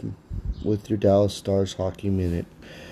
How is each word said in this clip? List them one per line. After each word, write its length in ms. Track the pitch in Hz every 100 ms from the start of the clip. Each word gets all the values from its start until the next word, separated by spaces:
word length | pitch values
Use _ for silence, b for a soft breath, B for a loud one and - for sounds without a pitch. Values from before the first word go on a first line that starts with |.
| 110 101 - - - -
with 280 | - 104 -
your 80 | 104
Dallas 360 | 101 98 101
Stars 420 | - - 98 95 -
Hockey 340 | 92 - 98
Minute. 360 | 95 90 85 - - B B B